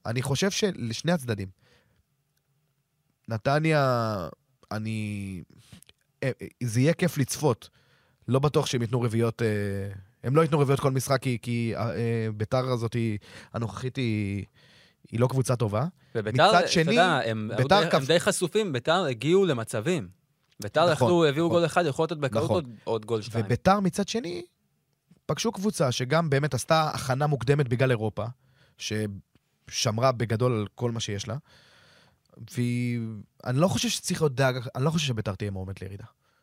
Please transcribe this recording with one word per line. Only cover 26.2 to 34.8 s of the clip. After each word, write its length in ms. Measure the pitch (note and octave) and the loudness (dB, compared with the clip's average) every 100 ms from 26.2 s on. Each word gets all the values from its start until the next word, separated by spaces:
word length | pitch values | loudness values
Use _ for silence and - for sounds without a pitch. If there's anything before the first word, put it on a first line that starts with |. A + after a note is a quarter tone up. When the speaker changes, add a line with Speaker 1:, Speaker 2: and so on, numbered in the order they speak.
| E3 | 4
Speaker 1:
באמת 240 | C#3 D3 | 2 2
עשתה 360 | A#2+ - D#3+ D#3 | -2 2 2 2
הכנה 320 | - - C3 D3 | -2 -2 0 2
מוקדמת 420 | C#3 A#2+ C#3+ C3 | 0 2 2 2
בגלל 220 | A#2+ C3 | 2 2
אירופה, 340 | A#2 G#2+ - G#2+ - _ _ _ - | 2 0 -4 -8 -8 _ _ _ -12
ששמרה 1300 | - G#2+ G#2+ G2 - _ _ _ - - A#2 A2 C3 | -6 -4 -4 -6 -16 _ _ _ -10 -2 0 2 2
בגדול 400 | A#2+ A2+ A2 B2 | 2 0 2 2
על 140 | A2+ G2+ | 0 -4
כל 160 | - A#2+ | -4 -4
מה 100 | A2+ | -4
שיש 280 | A2 G2 G#2 | -4 -6 -6
לה, 80 | B2+ - - _ _ _ _ _ _ _ - A#2 | -8 -10 -20 _ _ _ _ _ _ _ -20 -10
והיא, 460 | - A#2+ A#2+ B2 A#2+ A2+ G#2+ - _ | -4 -2 -2 -2 -4 -6 -10 -16 _
אני 140 | - B2+ | -4 2
לא 100 | F#3 | 2
חושב 200 | A3 A#3+ | 2 -2
שצריך 340 | - - F3+ | -4 -4 0
להיות 120 | D#3 | 0
דאגה, 260 | B2 C3+ B2+ A#2 | 2 0 0 -6
אני 100 | - | -2